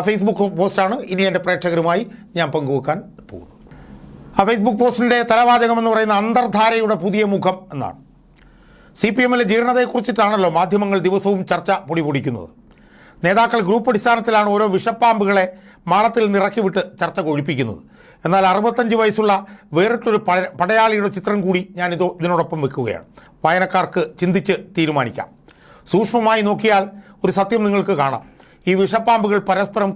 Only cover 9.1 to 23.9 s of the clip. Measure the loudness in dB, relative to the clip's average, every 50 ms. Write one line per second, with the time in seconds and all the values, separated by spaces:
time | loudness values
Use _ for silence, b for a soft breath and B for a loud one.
9.1 | 0 2 0 2 2 2 2 2 2 2 2 2 2 2 0 0 -2 -4 -4 -2
10.1 | 0 0 2 2 2 2 0 2 2 0 0 0 0 0 0 0 -2 0 0 0
11.1 | 0 0 0 0 -2 -2 -2 -2 -4 -2 0 -2 -2 -2 -2 -4 -4 -2 -2 -2
12.1 | -2 -4 -4 -4 -6 -8 -10 -14 -20 _ -20 -20 B B B B B B B B
13.1 | B B B 0 2 2 2 2 0 0 0 0 0 0 0 0 0 0 2 2
14.1 | 0 0 0 0 2 2 2 2 2 2 2 2 0 0 -2 -2 -2 2 2 2
15.1 | 2 2 2 0 2 2 0 -2 -4 B B B B B B 0 2 2 2 2
16.1 | 2 0 0 2 2 2 0 0 0 -2 -2 -2 -2 -2 -4 -6 -6 -6 -6 -6
17.1 | -4 -4 -4 -2 -2 -2 -2 -4 -2 -4 -4 -4 -6 -10 -14 B B B B B
18.1 | B B B 0 2 2 4 2 2 2 0 0 0 0 -2 0 0 2 2 0
19.1 | 0 0 2 2 2 0 -2 B B B B B 0 2 2 2 0 -2 0 0
20.1 | 0 0 0 0 0 0 0 -2 -2 -2 0 2 2 4 4 4 2 0 -2 -2
21.1 | -4 -4 -4 -2 -2 -2 0 0 0 -2 -2 -6 -8 -6 -4 -4 -2 -2 -2 -2
22.1 | -2 -2 -4 -2 0 0 -2 -2 -4 -4 -4 -4 -4 -4 -6 -4 -6 -8 -10 -16
23.1 | -20 B B B B B 0 2 2 2 0 0 0 0 0 0